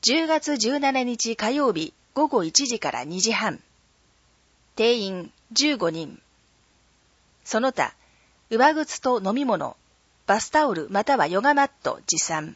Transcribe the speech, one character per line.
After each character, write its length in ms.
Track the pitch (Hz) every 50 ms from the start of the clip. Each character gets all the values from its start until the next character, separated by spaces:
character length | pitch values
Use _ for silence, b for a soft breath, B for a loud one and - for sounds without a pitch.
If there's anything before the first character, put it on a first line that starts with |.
十 260 | - - 254 320 330 320
月 300 | 320 311 - 302 294 247
十 220 | 214 220 277 294
七 240 | 285 277 269 269 254
日 320 | 247 240 226 - 226 226
火 160 | - 214 214
曜 220 | 262 294 285 247 196
日 200 | 160 160 - _ _ _ _ _
午 140 | 262 302 294
後 160 | - 226 175
一 240 | 160 165 - 277 247
時 120 | 240 214
か 120 | - 147
ら 120 | - 123 127
二 180 | 147 170 185
時 120 | 180 220 226
半。 260 | - 220 208 143 - _ _ _ _ _ _ _ _ _ _ _ _ _ _ _ _ _ _ _ _ _ _ _
定 220 | - 220 233 240 240
員 340 | 202 190 190 180 170 - _ _ _ _
十 260 | 226 - 277 302 294 226
五 120 | 185 165
人。 300 | 160 165 165 - - - _ _ _ _ _ _ _ _ _ _ _ _ _ _ _ _ _ _ _ _ _ _ _ _ _
そ 160 | - - 220
の 120 | 240 262
他、 240 | 254 - 143 113 - b b b b b b b b b _ _
上 240 | 226 226 254 294 311
靴 260 | 311 311 - - -
と 200 | - 262 247 226 190
飲 100 | 190 208
み 120 | 262 285
物、 300 | 254 214 170 143 127 - _ _ _ _ _ _ _ _ _ _
バ 140 | - 196 208
ス 120 | - -
タ 160 | - 302 302 277
オ 60 | 202
ル 140 | 165 151 -
ま 140 | 190 196 220
た 140 | - 277 247
は 100 | 160 147
ヨ 140 | 175 196
ガ 120 | 226 285 294
マ 100 | 285 269
ッ 80 | - _ _
ト 200 | _ 131 - - -
持 120 | - 180 160
参。 380 | - - 165 156 156 160 170